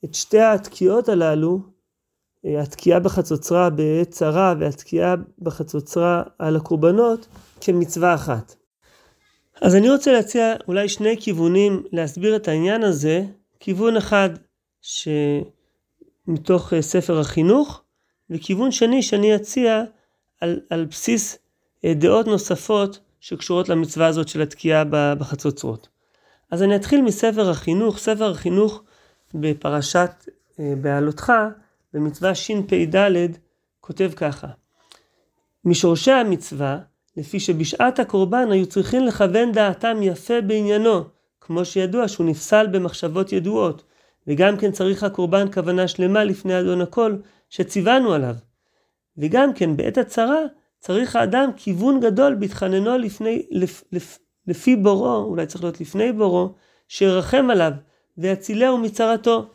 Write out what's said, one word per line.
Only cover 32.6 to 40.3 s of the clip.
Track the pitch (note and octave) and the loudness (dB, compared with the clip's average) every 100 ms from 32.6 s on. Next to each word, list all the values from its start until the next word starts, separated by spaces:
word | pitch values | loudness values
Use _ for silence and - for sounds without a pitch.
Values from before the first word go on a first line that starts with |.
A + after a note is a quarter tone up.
| G3 F#3 E3 F#3+ G3+ F3 F3 E3 _ _ _ _ | 0 0 2 2 4 2 0 -4 _ _ _ _
כותב | - D#3+ F#3+ - | -16 -4 -4 -2
ככה: | D3+ C#3 - - _ _ _ - _ _ _ _ _ _ | -6 -6 -14 -18 _ _ _ -20 _ _ _ _ _ _
"משורשי | F3 E3+ F3 E3 - | 0 2 4 4 4
המצווה, | C4 A3 F3 - C#3 C#3 C#3 - _ _ - | 4 4 -2 -4 -6 -4 -6 -10 _ _ -14
לפי | D3 G3 | -8 -6
שבשעת | G3 D#3+ D#3+ - B3 B3+ | -2 -2 -2 0 0 0
הקורבן | A3 G3 F#3+ A#3+ B3 | -2 0 0 0 2
היו | F#3+ F#3 | 2 0
צריכים | G3+ F#3 B3+ B3+ | -2 -2 0 0
לכוון | - G3 G3+ A#3+ | 2 2 2 2
דעתם | G#3+ G#3 F3 A#3 A3 | 2 0 0 -4 0
יפה | G3 F3 - | -2 -2 -4